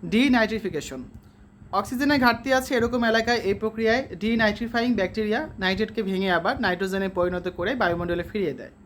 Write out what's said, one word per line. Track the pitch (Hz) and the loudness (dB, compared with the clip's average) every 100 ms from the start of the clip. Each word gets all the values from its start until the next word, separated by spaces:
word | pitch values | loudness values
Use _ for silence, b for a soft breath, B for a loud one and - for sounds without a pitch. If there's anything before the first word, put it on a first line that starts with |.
| 175 | 0
ডিনাইট্রিফিকেশন। | 208 269 247 214 220 190 160 139 135 123 - b b b - - 190 | 2 4 4 4 0 -4 -6 -8 -12 -14 -18 b b b -20 -4 -2
অক্সিজেনের | 202 247 285 294 | -2 0 2 4
ঘাটতি | 247 247 269 262 | 4 2 2 0
আছে | 262 254 | 2 0
এরকম | 226 240 233 | 2 2 2
এলাকায় | 226 226 240 190 | 2 2 0 0
এই | 196 | -2
প্রক্রিয়ায় | 214 214 226 233 269 175 | -4 0 2 2 0 -4
ডিনাইট্রিফাইং | 214 226 214 208 233 233 240 220 | 0 2 2 0 -4 -2 0 2
ব্যাকটেরিয়া | 185 220 214 220 311 - | 0 -2 -2 -2 -4 -2
নাইট্রেটকে | 190 190 214 220 196 | -2 0 -2 -2 -2
ভেঙে | 190 190 170 | 0 2 2
আবার | 175 277 | 2 0
নাইট্রোজেনে | 208 180 190 196 190 185 | 0 0 -2 -2 -2 0
পরিণত | 180 180 180 180 | 0 0 -6 -4
করে | 175 254 | -4 0
বায়ুমণ্ডলে | 190 170 175 175 175 | 0 0 -2 -2 -2
ফিরিয়ে | 214 180 131 | -2 -4 -4
দেয়। | 90 - | -12 -18